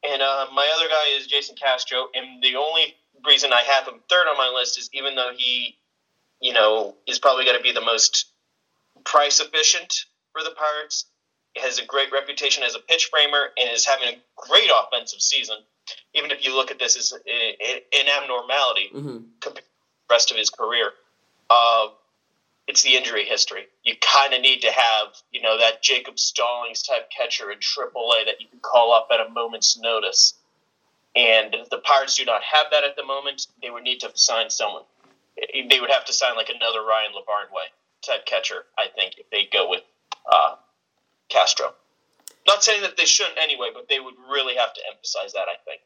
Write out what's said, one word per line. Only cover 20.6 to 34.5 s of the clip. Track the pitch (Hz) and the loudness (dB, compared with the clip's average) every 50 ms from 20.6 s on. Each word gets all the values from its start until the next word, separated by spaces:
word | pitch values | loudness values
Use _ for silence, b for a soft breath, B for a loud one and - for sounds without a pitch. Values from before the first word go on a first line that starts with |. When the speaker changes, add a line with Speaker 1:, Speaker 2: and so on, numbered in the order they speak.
| 117 110 120 120 113 101 - _ _ _ _ _ _ _ _ _ _ _ | -6 -2 0 0 -2 -2 -4 _ _ _ _ _ _ _ _ _ _ _
Speaker 1:
Uh, | 117 120 120 120 117 113 110 107 - _ _ _ _ _ _ _ _ _ _ _ _ _ _ - | 4 4 6 4 4 2 2 0 -6 _ _ _ _ _ _ _ _ _ _ _ _ _ _ -2
it's | - - - | 2 2 4
the | 135 127 | 4 4
injury | 127 123 - 113 107 104 | 2 2 -2 -4 -4 -2
history. | 104 120 101 - - 95 95 98 _ _ _ _ | -2 -2 -2 -2 -4 -4 -12 -14 _ _ _ _
You | 117 113 - | -6 -2 0
kinda | - - - 143 139 139 131 127 | 0 4 4 4 4 4 0 2
need | 127 135 131 123 | 2 2 2 2
to | 120 113 | 0 0
have, | - 131 120 117 113 107 107 107 _ - _ _ | 2 4 4 4 4 2 0 -2 _ -20 _ _
you | - 123 | -12 -4
know, | 110 113 110 110 | 0 0 2 4
that | 117 113 113 - - | 4 2 2 2 0
Jacob | - 135 - - 135 120 - | 0 0 0 -2 -6 -6 -4
Stallings | - - - - 123 120 123 120 120 117 113 - - | -4 -2 0 -2 -2 -2 -2 -4 -6 -8 -8 -8 -4
type | - 131 117 - - - | -2 -2 -2 -4 -6 -8
catcher | - 123 113 - - 113 101 | -6 -4 -4 -4 -6 -6 -8
in | 104 104 | -10 -6
triple | - - - 143 127 120 _ 127 117 117 117 | -4 -4 -4 -4 -6 -8 _ -6 -2 0 2
A | 113 110 | 2 2
that | 110 104 - | -2 -4 -6
you | - _ | -10 _
can | _ - | _ -14
call | - - - 123 117 117 120 | -8 4 6 6 6 8 6
up | 113 113 - | 4 6 4
at | 120 113 | 2 2
a | 113 110 | 2 -2
moment's | 113 117 117 117 113 110 - - - 117 | -4 -6 -6 -6 -6 0 0 0 0 0
notice. | 113 117 113 110 104 95 98 107 - - - _ _ _ _ _ _ _ _ _ _ _ _ _ _ _ _ | -2 -2 -2 -2 -2 -2 2 4 4 4 2 _ _ _ _ _ _ _ _ _ _ _ _ _ _ _ _
And | 123 120 117 113 110 107 110 - | 2 4 6 6 4 4 2 -6
if | - - - | -10 -8 -8
the | - 117 | -10 -8
Pirates | - - 147 135 135 135 - | 2 2 4 4 4 0 -2
do | - 131 | -4 0
not | 123 113 104 - | 0 -2 -2 -2
have | - 156 151 151 151 | 0 2 2 2 4
that | 151 147 147 | 2 0 0
at | 143 139 | 0 -4
the | 147 139 | -6 -8
moment, | 135 135 139 139 143 135 135 - - _ _ | -6 -6 -6 -6 -8 -10 -10 -12 -14 _ _
they | - 120 | -14 -14
would | 120 117 120 | -14 -10 -6
need | 127 127 123 | -6 -6 -6
to | 120 - - | -8 -10 0
sign | - - - 120 113 113 | 0 0 2 2 0 -2
someone. | 110 | -2